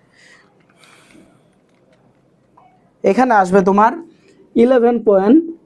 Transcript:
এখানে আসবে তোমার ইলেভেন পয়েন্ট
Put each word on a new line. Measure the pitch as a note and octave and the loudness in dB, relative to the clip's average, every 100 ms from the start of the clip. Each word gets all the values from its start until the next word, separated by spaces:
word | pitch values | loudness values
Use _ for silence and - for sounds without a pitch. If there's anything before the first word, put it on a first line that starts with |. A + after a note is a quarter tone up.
| _ _ _ _ _ _ _ _ _ _ _ _ _ _ _ _ _ _ _ _ _ _ _ _ _ _ _ _ _ _ | _ _ _ _ _ _ _ _ _ _ _ _ _ _ _ _ _ _ _ _ _ _ _ _ _ _ _ _ _ _
এখানে | G3 G3 B3+ | -4 -2 0
আসবে | G#3+ F3+ G3 | 0 0 0
তোমার | F#3+ G3 A3 E4 - _ _ _ _ A#3 | 0 0 0 -2 -14 _ _ _ _ 0
ইলেভেন | A#3+ B3+ A#3 A#3+ | 0 2 0 -2
পয়েন্ট | G#3+ G3 G3+ D#4 - - | 0 0 2 2 0 -10